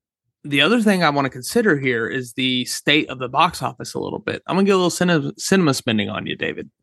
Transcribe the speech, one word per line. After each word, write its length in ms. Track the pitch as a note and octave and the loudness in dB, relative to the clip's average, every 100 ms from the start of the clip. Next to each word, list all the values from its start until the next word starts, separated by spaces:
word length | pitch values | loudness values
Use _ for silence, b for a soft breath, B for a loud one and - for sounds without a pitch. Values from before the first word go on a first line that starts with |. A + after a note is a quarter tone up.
| _ _ _ _ | _ _ _ _
the 160 | D3+ C#3 | -2 2
other 200 | D#3 A#3+ | 4 4
thing 220 | G#3+ F#3 | 4 4
I 80 | D#3 | 2
wanna 200 | C#3+ C3+ | 2 0
consider 460 | B2+ B2 A#3 A3 C#3+ | -4 -4 0 2 2
here 280 | C3 A#2 A2 | 0 -2 -2
is 260 | C3 A#2+ | -4 -6
the 300 | - B2+ B2+ | -4 -2 0
state 460 | B2 - - D3+ - | -2 -4 2 2 2
of 80 | B2+ | -6
the 100 | B2+ | -4
box 320 | C#3 E3+ - | 0 0 0
office 340 | B2+ - - | -8 -8 -10
a 40 | - | -8
little 220 | - - | -6 -6
bit. 200 | - - - | -6 -8 -2
I'm 100 | E3+ | 0
gonna 100 | G3 | 4
get 60 | |
a 40 | F#3+ | 4
little 120 | F3+ | 2
cinema, 440 | - F3+ E3 C#3+ - | 0 2 2 0 -6
cinema 380 | - F#3+ D#3+ | 0 4 4
spending 340 | C3 - A2 G2+ | 2 0 -2 -2
on 180 | G#2 - | -4 -6
you, 100 | - | -6
David. 340 | D#2+ D2+ - _ | -4 -6 -10 _